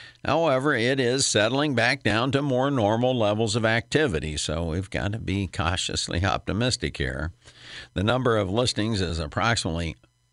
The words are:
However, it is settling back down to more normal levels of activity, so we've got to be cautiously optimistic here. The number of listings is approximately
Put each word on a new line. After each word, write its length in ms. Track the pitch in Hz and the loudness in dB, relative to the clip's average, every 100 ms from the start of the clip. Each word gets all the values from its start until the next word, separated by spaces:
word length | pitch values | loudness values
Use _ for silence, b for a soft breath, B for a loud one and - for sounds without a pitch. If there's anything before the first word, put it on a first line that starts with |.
| B B | B B
However, 500 | - 147 165 131 143 | -2 0 2 2 2
it 260 | 127 117 139 | 2 2 2
is 260 | 120 135 131 | 2 2 2
settling 480 | 113 107 131 151 | 2 2 2 0
back 280 | 120 117 135 | 2 2 2
down 300 | - 107 131 | 0 0 2
to 100 | 135 | 0
more 280 | 143 123 139 | 0 0 2
normal 460 | 139 101 113 123 127 | 2 2 4 2 2
levels 400 | 104 104 113 117 | 2 2 2 2
of 80 | |
activity, 720 | 110 113 - 143 151 80 78 73 | 2 2 2 2 2 0 -2 -4
so 280 | - 78 | -4 -2
we've 260 | 85 80 95 | -2 -4 -4
got 220 | - 87 | -4 -4
to 60 | 113 | -4
be 280 | 92 95 98 | -4 -2 -2
cautiously 800 | - 82 92 - - - 85 | -2 -2 -2 -2 -4 -4 -2
optimistic 760 | 95 - - 92 123 - 73 - | 0 0 -2 -2 -2 -2 -4 -4
here. 340 | 65 65 76 - B B B B B | -4 -4 -6 -8 B B B B B
The 100 | - | -2
number 320 | 104 127 123 110 | 0 2 2 2
of 140 | 95 | 0
listings 500 | 107 127 - 107 107 | 0 0 0 -2 -2
is 180 | 87 82 | -2 -4
approximately 760 | 76 - 107 113 95 82 82 - _ _ _ | -4 -2 0 0 -2 -2 -4 -6 _ _ _